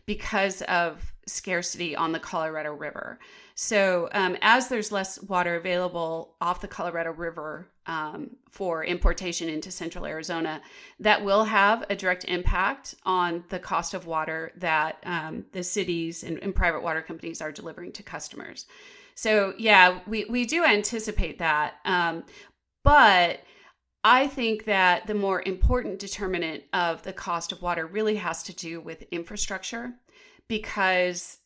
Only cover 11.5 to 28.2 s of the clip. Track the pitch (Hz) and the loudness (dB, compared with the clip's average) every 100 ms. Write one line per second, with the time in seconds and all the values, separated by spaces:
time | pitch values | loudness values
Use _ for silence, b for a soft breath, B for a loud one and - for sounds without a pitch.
11.5 | 214 202 233 - 196 185 180 - 175 180 | 4 4 4 0 -2 -2 -2 -2 0 2
12.5 | 180 196 277 - - 190 185 175 170 175 | 2 0 -4 -12 -8 -2 2 2 -2 -6
13.5 | 180 - 170 170 185 165 160 160 160 165 | -8 -2 -4 -2 -8 -4 -4 -2 -6 -8
14.5 | - 175 156 156 - - 170 160 165 - | -6 0 2 0 -4 -6 -6 -6 -10 -10
15.5 | 185 175 208 180 170 165 170 - 160 202 | -8 -4 -4 -2 -2 -4 -8 -8 -8 -2
16.5 | 175 175 156 170 160 156 165 170 165 156 | 2 2 2 -2 -4 -6 -10 -10 -8 -10
17.5 | 147 170 160 175 - - 156 - - - | -10 -14 -12 -14 -14 -12 -12 -12 -14 -14
18.5 | - - B B B B - 220 214 196 | -14 -18 B B B B -6 2 2 2
19.5 | - 220 196 180 180 - 220 - 247 240 | 0 6 10 8 6 -4 -4 -2 -2 0
20.5 | 330 311 208 208 233 214 - 160 - 165 | 2 4 4 0 -4 -2 0 0 0 0
21.5 | 151 147 - - 180 170 165 - B B | 0 0 -4 -2 0 0 -2 -10 B B
22.5 | _ _ _ - 294 220 185 170 - - | _ _ _ 6 10 10 8 6 0 -12
23.5 | b b b _ _ 214 254 285 277 226 | b b b _ _ 6 6 4 0 -2
24.5 | 214 214 196 185 175 208 208 196 185 - | -2 0 4 4 4 0 -2 0 0 -2
25.5 | 185 - 247 - 190 196 - 190 175 160 | 2 4 4 -2 -8 -8 -6 -4 -2 -4
26.5 | 151 - 190 170 160 - 180 190 170 - | -6 -4 0 0 -2 -8 -8 -4 -4 -6
27.5 | 175 175 170 165 202 214 208 | -6 -4 -4 -4 -2 0 0